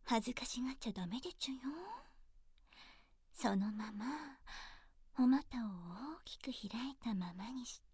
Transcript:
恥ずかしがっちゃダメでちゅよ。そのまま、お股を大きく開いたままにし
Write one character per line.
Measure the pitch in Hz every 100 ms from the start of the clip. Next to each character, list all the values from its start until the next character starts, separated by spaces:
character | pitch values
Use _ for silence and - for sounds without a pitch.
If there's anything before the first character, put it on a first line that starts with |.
恥 | - 226 226
ず |
か | 247
し | 262 -
が | 254
っ | 269
ち | 233
ゃ |
ダ | 196 175
メ | 226
で | 359
ち | - -
ゅ |
よ。 | 262 262 311 381 480 - - - - - - - - - - - - -
そ | - 226 196
の | 208
ま | 214 214
ま、 | 208 240 302 294 269 - - - - - - - -
お | 254
股 | 269 - 247
を | 220 185 175 180 269 330
大 |
き | - -
く | 277
開 | 247 202 220 262
い | 269
た | 240
ま | 202 180
ま | 175 208
に | 262
し | 240 - -